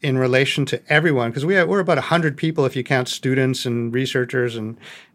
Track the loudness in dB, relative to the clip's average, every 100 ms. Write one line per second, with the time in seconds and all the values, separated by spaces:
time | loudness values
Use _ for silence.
0 | -2 0 2 2 2 0 -2 -4 0 2
1 | 4 2 0 -2 0 2 2 2 2 0
2 | 2 0 0 0 -2 0 0 -2 0 0
3 | 0 -4 0 2 2 0 -2 -2 -2 -2
4 | -2 -2 -2 -2 -2 -4 -8 -10 -18 -20
5 | -20